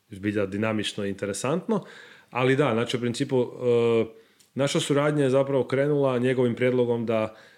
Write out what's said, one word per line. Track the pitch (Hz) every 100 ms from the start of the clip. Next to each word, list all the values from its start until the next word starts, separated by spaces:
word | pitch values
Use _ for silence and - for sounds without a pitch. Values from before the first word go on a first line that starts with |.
| -
zbilja | 98 101 104 95
dinamično | 101 110 107 101 -
i | 101
interesantno. | 95 101 101 127 175 - 214 - - - - -
Ali | 120 131 135
da, | 143
znači, | 113 104 120
u |
principu, | 120 113 135 131
e, | 120 - 123 120 117 113 110 - _ _ _
naša | 120 143 170
suradnja | - 143 151 147
je | 135
zapravo | 135 135 135
krenula | 123 131 143 147 135 123
njegovim | 127 127 123
prijedlogom | 113 127 123 120 117 113
da, | 110 110 - -